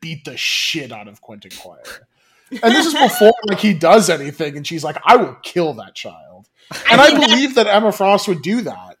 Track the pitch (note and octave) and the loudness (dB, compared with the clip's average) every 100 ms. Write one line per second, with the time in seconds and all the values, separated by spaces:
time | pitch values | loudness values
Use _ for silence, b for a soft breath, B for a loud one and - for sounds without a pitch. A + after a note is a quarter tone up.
0 | E3 D#3+ D#3 - - - - E3 B2+ A2 | -16 -14 -14 -8 -6 -4 -4 -6 -10 -14
1 | G#2 G#2 - G#2 F#2+ - F2+ D2 - - | -18 -20 -20 -20 -20 -20 -20 -20 -20 -20
2 | _ b b b b C4 A3+ D4 E4 D4+ | _ b b b b -2 0 2 0 2
3 | B3+ - G#3+ - G#3+ F#3+ G#3+ E3 E3 A3 | 0 4 4 4 -2 -2 0 2 4 4
4 | F#3 D#3 C#3 C#3+ D3 C#3+ C#3+ E3 D3+ D3+ | 4 -2 -6 -8 -8 -8 -10 -8 -8 -2
5 | - B3 E3+ - - F3+ D#3+ A2 F#2+ - | 0 0 -2 -10 -10 -4 -4 -6 -16 -18
6 | G#2+ E2 D2 F#2 _ _ B B B A#3+ | -18 -20 -20 -20 _ _ B B B 6
7 | D4 D4+ D4 B3+ C#4 C4 G#3+ G3+ A3 - | 6 4 2 0 0 0 2 2 2 0
8 | G3 G3+ G#3 E3 D3 A#3 E3 F#2+ F#2 - | 2 2 0 -4 -4 -6 -6 -12 -18 -20